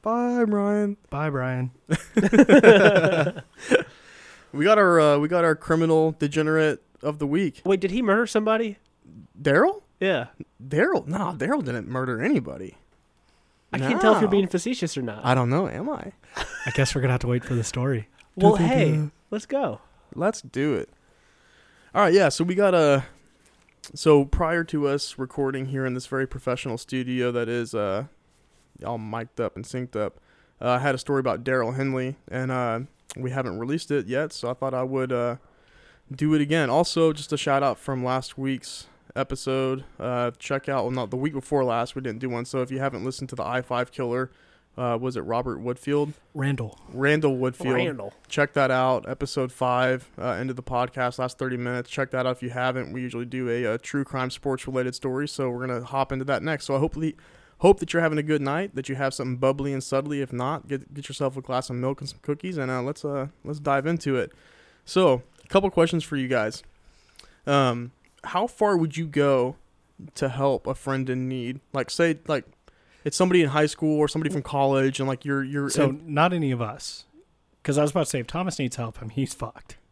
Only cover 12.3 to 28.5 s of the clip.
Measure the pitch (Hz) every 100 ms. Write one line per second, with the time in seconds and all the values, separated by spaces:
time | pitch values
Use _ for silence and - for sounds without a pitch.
12.3 | 254 113 65 95 - _ _ _ _ _
13.3 | _ _ _ _ - 131 - 220 214 208
14.3 | 202 185 180 226 254 170 147 123 107 120
15.3 | 131 120 143 190 - 240 294 - - _
16.3 | - - - - 131 135 143 127 123 123
17.3 | 120 - 123 110 123 131 120 107 _ _
18.3 | - - 202 170 262 156 151 151 _ _
19.3 | 208 - 269 214 107 _ _ _ - 180
20.3 | - 127 131 147 110 - _ _ _ _
21.3 | _ _ _ _ _ _ - 196 190 165
22.3 | - 170 185 202 180 147 139 131 - _
23.3 | _ _ _ _ _ - - 160 147 139
24.3 | - 165 170 165 151 143 143 - - 127
25.3 | - 135 131 131 135 131 127 - 131 131
26.3 | 135 127 123 131 117 - 131 123 127 123
27.3 | 120 117 120 113 113 101 98 143 _ _
28.3 | _ _